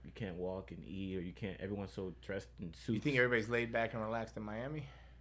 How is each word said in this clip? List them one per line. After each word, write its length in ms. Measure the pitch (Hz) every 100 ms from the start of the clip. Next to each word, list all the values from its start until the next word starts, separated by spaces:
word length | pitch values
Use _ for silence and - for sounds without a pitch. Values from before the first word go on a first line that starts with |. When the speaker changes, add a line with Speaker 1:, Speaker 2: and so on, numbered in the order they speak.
Speaker 1:
you 80 | -
can't 220 | - 101 85
walk 340 | 92 95 95
and 140 | 87 -
eat, 320 | 95 95 92
or 20 |
you 120 | 87
can't, 280 | - 104 90
everyone's 320 | 98 101 98
so 220 | - 92 82
dressed 240 | - 98 - -
in 120 | 87
suits. 180 | - -
Speaker 2:
You 60 | 107
think 160 | 147 131
everybody's 320 | 123 120 110
laid 240 | 120 117
back 200 | 117 113
and 100 | 117
relaxed 320 | 107 113 110 -
in 80 |
Miami? 400 | 104 110 131 151 139 - - -